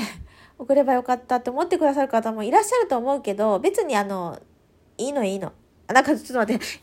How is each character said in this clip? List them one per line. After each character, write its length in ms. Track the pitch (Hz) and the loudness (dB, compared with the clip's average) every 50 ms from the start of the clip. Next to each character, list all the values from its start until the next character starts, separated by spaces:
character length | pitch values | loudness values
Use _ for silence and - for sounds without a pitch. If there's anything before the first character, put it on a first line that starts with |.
| 220 - - - - - | -4 -6 -10 -16 -18 -20
<laughs> 280 | - - - - _ - | -20 -20 -20 -20 _ -12
送 160 | 254 233 277 | 0 2 4
れ 100 | 285 277 | 4 4
ば 80 | 269 254 | 4 2
よ 80 | 247 | 0
か 120 | 247 254 254 | 2 0 -4
っ 100 | 247 - | -4 -2
た 120 | - 254 | -2 -2
っ 60 | 247 | -2
て 60 | 247 254 | -2 -4
思 140 | 247 285 | -2 -2
っ 40 | 349 | -2
て 120 | 349 370 330 | 0 0 2
く 60 | 311 | 2
だ 100 | 285 277 | 2 2
さ 80 | 285 | 2
る 60 | 269 262 | 0 0
方 220 | - 226 220 226 | 0 -2 -2 -2
も 120 | 220 220 | -6 -4
い 80 | 208 220 | -2 2
ら 100 | 285 415 | 4 4
っ 20 | |
し 80 | 415 - 494 | 4 4 2
ゃ 20 | |
る 120 | 494 440 - | 0 2 2
と 100 | 269 240 | 0 -2
思 180 | 233 269 277 | 0 0 -2
う 60 | 269 | -2
け 120 | - 214 196 | -2 -4 -2
ど、 240 | 202 214 220 202 185 | 0 2 2 2 2
別 260 | 262 381 381 - 392 | 0 0 0 0 -2
に 120 | 302 247 | 0 0
あ 80 | 202 202 | -2 -2
の、 340 | 196 196 185 175 170 - - - _ _ _ _ _ _ _ _ _ _ - | -2 -4 -6 -6 -8 -10 -12 -18 _ _ _ _ _ _ _ _ _ _ -6
い 100 | 220 269 | -6 -4
い 40 | 285 | -2
の、 100 | 285 220 | -2 -2
い 120 | 190 196 | -2 -2
い 20 | 196 | -4
の。 160 | 180 - - _ _ _ _ _ _ | -8 -10 -12 _ _ _ _ _ _
あ、 80 | - 214 | 2 4
な 80 | 262 | 4
ん 20 | 285 | 4
か 100 | 285 311 | 4 0
ち 60 | - | -2
ょ 20 | |
っ 40 | - | -2
と 80 | - 254 | -6 -2
待 200 | 247 214 214 247 | -2 0 0 0
っ 40 | - | -4
て、 60 | - - - - | -4 -8 -12 -8